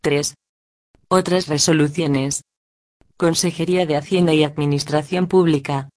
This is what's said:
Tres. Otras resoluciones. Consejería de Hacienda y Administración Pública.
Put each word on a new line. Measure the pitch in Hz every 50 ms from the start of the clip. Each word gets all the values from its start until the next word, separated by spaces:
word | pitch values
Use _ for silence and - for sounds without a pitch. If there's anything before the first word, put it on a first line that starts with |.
Tres. | - 156 143 143 147 - - _ _ _ _ _ _ _ _ _ _ _ _ _ _
Otras | _ 180 185 180 180 175 185 180
resoluciones. | 143 151 143 - - 160 156 147 147 147 170 165 147 139 135 135 143 143 - _ _ _ _ _ _ _ _ _ _ _ _ _ _ _
Consejería | _ 180 170 165 160 - 175 160 - 165 170 180 180 180
de | 151 151
Hacienda | 147 147 - 190 180 175 170 160
y | 156 151
Administración | 147 151 156 147 143 143 143 139 - - 151 151 - 180 180 180
Pública. | 175 185 185 175 170 156 143 139 - 143 139 135 139 _